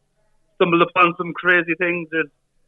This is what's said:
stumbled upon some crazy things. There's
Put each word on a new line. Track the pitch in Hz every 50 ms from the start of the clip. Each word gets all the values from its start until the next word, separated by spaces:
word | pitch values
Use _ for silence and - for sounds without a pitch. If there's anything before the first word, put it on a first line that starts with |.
| _ _ _ _ _ _ _ _ _ _ _
stumbled | _ 190 175 170 170
upon | 165 165 - 185 175 170 170 -
some | 175 170 151
crazy | - - 180 180 175 165 170 160
things. | 165 185 170 175 175 165 156
There's | 160 165 151 147 _ _ _ _ _ _ _